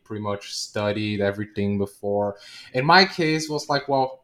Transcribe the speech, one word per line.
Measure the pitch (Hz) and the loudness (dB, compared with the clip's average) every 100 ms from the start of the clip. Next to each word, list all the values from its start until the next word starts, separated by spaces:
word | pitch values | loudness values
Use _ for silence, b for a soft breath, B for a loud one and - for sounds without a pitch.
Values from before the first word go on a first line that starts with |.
pretty | - 107 | -10 -8
much | 104 101 - | -6 -6 -8
studied | - - 107 104 104 107 104 | -10 -8 -2 -2 -2 -2 0
everything | 101 101 104 - 101 101 | 0 0 -6 -2 0 0
before. | 98 - 101 101 101 - B B B | -2 -4 -2 0 -2 -4 B B B
In | 127 143 | -2 6
my | 180 190 | 6 6
case, | - 160 156 156 | 2 0 0 -2
was | 151 - | -6 -2
like, | 143 - | -2 0
"Well, | 139 131 - | 2 0 -2